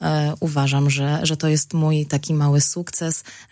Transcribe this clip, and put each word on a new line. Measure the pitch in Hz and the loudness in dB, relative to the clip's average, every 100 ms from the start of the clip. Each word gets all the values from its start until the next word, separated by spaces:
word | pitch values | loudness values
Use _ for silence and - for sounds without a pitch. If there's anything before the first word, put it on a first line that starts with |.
e, | 160 151 147 147 | -2 0 0 -2
uważam, | 165 147 135 139 143 | -2 0 2 2 2
że, | 139 139 151 | 2 0 0
że | 160 156 | -2 0
to | 156 | 0
jest | 151 - | 0 0
mój | 165 156 151 147 | 0 2 0 0
taki | 143 147 | -4 -2
mały | 156 143 143 | 0 4 4
sukces, | 139 175 175 - 165 - - - - | 2 -2 -6 -4 -2 -4 -6 -16 -6